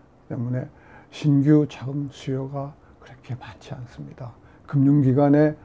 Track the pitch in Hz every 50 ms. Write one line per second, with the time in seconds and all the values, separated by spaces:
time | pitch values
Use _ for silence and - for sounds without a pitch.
0 | _ _ _ _ _ - - - 120 123 127 127 127 - - - - - - -
1 | - _ - - - 151 143 139 135 147 151 151 151 143 - - 120 131 139 147
2 | 143 135 - - - 143 131 131 135 135 143 143 139 143 151 _ _ - - _
3 | - - 127 - - - 123 - - - - - - - 135 131 123 - - -
4 | 147 139 - - 127 113 - - - - - - - - - 143 135 139 147 147
5 | 135 131 127 139 143 143 143 147 151 151 151 -